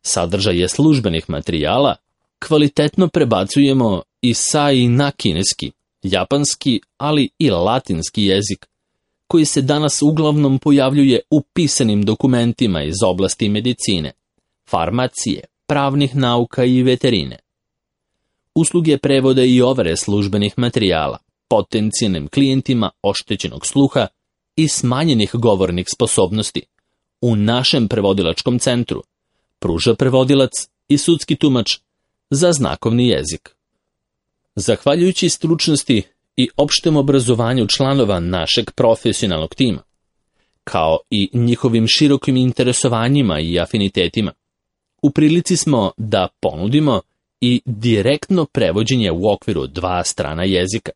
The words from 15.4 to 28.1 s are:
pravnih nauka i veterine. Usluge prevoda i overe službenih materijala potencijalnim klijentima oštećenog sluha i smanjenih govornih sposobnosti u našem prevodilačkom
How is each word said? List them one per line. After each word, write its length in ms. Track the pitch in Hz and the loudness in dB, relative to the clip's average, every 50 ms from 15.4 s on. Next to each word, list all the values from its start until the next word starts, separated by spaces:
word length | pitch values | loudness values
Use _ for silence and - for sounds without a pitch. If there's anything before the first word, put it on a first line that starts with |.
| - _ _ _ _ | -8 _ _ _ _
pravnih 500 | - 151 147 139 139 135 143 143 127 127 | -4 -2 -2 0 0 0 0 -2 0 0
nauka 480 | 143 131 120 120 123 120 - - - 123 | -2 0 0 0 0 -2 -2 -2 0 2
i 180 | 127 127 127 | 2 2 2
veterine. 560 | 127 127 127 127 - 131 117 92 73 65 58 - _ _ _ _ _ _ _ _ _ _ _ _ _ _ _ _ _ _ _ _ _ _ _ | 2 2 0 2 0 0 0 0 -4 -6 -12 -16 _ _ _ _ _ _ _ _ _ _ _ _ _ _ _ _ _ _ _ _ _ _ _
Usluge 440 | 160 165 - - 175 165 156 147 135 | -2 -2 0 0 0 2 2 0 2
prevoda 460 | - 143 139 135 131 135 131 131 127 | 2 2 2 2 4 4 4 4 4
i 180 | 127 123 123 | 4 4 4
overe 340 | 123 123 135 127 101 82 82 | 4 2 2 0 0 -2 -2
službenih 580 | - - - 101 104 101 98 95 104 104 104 - | -4 -2 -2 0 0 0 0 0 0 -2 -2 -2
materijala 600 | - 123 120 - 127 110 92 85 80 78 69 - - _ _ _ _ _ _ | -2 -4 -2 0 0 0 2 0 0 -2 -4 -6 -10 _ _ _ _ _ _
potencijalnim 800 | 117 107 98 _ - 110 104 110 - - 120 104 92 80 71 76 | 0 0 0 _ -2 -2 -2 -2 -2 -2 -2 -2 -2 -4 -6 -4
klijentima 640 | - 139 139 135 135 135 - - 131 117 107 90 _ _ | 0 0 2 2 0 -2 0 0 -2 0 -2 -4 _ _
oštećenog 640 | - 98 98 - - _ 110 95 - 90 62 73 - | -4 -2 -2 -2 -6 _ -6 -6 -6 -10 -10 -8 -10
sluha 400 | - - 175 139 135 - 139 110 - _ _ _ _ _ _ _ _ _ | -2 2 2 2 4 2 0 -2 -2 _ _ _ _ _ _ _ _ _
i 120 | - 160 143 | -2 -2 0
smanjenih 640 | - - - 123 127 131 160 165 135 110 104 - | -2 -2 -2 -2 0 0 0 0 2 2 0 2
govornih 540 | - 117 113 117 101 92 95 87 87 87 90 - - | 0 2 4 4 2 2 2 0 0 -4 -4 -6 -2
sposobnosti 680 | _ 120 107 - - 98 87 104 107 104 - - - - _ _ _ _ _ _ _ _ _ _ _ | _ -2 0 2 2 2 2 0 -4 -6 -6 -8 -10 -12 _ _ _ _ _ _ _ _ _ _ _
u 160 | - 120 113 | -2 0 2
našem 520 | 104 104 110 117 123 123 - - 139 113 101 | 2 2 0 0 0 0 0 0 0 0 0
prevodilačkom 680 | - 110 98 98 | 0 0 2 2